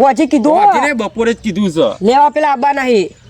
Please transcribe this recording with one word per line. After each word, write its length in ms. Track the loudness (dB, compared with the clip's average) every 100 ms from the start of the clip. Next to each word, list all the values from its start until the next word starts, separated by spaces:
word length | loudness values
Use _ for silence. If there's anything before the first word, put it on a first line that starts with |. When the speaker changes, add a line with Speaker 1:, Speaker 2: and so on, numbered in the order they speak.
Speaker 1:
હોજી 260 | 0 0 0
કીધું 260 | 0 2
હો. 140 | 2 2
Speaker 2:
હોજીને 260 | 2 -2
બપોરે 420 | -4 -6 -4 -4
જ 20 | -4
કીધું 340 | -6 -4 -2
છે. 340 | 0 -2 0
Speaker 1:
લેવા 260 | 0 2 2
પેલા 200 | 2 -2
આબા 220 | -2 -2
નહીં. 380 | -2 0 0 -2 -8 -20